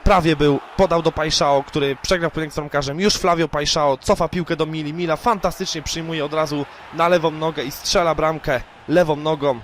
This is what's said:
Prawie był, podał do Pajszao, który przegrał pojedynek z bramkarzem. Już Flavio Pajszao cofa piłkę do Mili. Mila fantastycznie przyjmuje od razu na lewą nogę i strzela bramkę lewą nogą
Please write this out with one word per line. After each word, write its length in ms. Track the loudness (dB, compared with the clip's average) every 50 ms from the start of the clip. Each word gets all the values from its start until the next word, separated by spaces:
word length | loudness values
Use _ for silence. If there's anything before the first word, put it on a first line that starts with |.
| 4
Prawie 320 | 4 4 6 4 2 2
był, 240 | 4 4 2 2 2 -2 -6 0 2
podał 240 | 2 4 4 2
do 100 | 2 0
Pajszao, 520 | 0 0 -4 -2 0 0 2 4 2 2 2
który 340 | 0 -2 -2 0 0 -2 -4
przegrał 300 | -2 -2 0 0 0 -2
pojedynek 220 | -2 -4 -8 -6 -6
z 20 |
bramkarzem. 440 | -8 -8 -4 -4 -4 -2 -2 -4 0
Już 160 | 2 2 2
Flavio 320 | 2 2 2 2 2 2 0
Pajszao 500 | 0 -2 -2 0 0 2 2 2 2 0
cofa 300 | 2 0 0 2 0 -2
piłkę 280 | -2 -4 -4 -2 -2
do 100 | -2 -2
Mili. 280 | -4 -4 -6 -6 -6 -6
Mila 220 | -4 -2 -2 -2
fantastycznie 680 | 0 0 0 0 0 -2 -4 -4 -4 -8 -6 -6 -8
przyjmuje 440 | -6 -8 -8 -8 -6 -6 -4 -4 -4
od 80 | -2 -2
razu 320 | -2 -2 -2 -2 -4 -6 -6 -10 -20 -20 -12 -2
na 140 | 0 2 4
lewą 240 | 4 4 2 0
nogę 320 | -2 0 -4 -4 -2 -4 -6
i 80 | -6
strzela 440 | -8 -8 -6 0 0 2 2 2 0
bramkę 460 | 2 0 0 0 -2 -2 -2 -2 -2 -4 -8 -18 -16 -6 0
lewą 280 | 2 2 4 4 2
nogą 440 | -2 0 -2 -2 0 0 -2 -2 -2